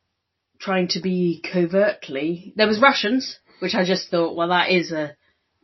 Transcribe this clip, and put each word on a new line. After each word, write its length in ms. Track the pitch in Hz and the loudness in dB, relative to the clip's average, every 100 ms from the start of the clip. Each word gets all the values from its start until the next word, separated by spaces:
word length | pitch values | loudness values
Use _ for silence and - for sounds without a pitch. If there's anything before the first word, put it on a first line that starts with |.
| _ _ _ _ _ - | _ _ _ _ _ -10
trying 300 | - 185 175 | -2 0 0
to 120 | 185 | -2
be 400 | 190 180 180 160 - | -2 0 0 -2 -2
covertly. 1000 | 180 170 190 208 - - 135 151 175 196 - | 0 2 2 2 0 -6 -4 -4 -4 -6 0
There 100 | 214 | 2
was 140 | 214 | 4
Russians, 580 | 269 262 208 262 - - _ _ | 2 2 0 -2 -4 -12 _ _
which 140 | 180 | -4
I 100 | 220 | 0
just 260 | 180 180 - | 0 -2 -2
thought, 260 | 170 165 - | -2 0 -2
"Well, 120 | 170 | 0
that 220 | 180 - | 0 2
is 200 | 185 160 | 0 0
a 240 | 156 147 - _ _ _ _ | -4 -6 -10 _ _ _ _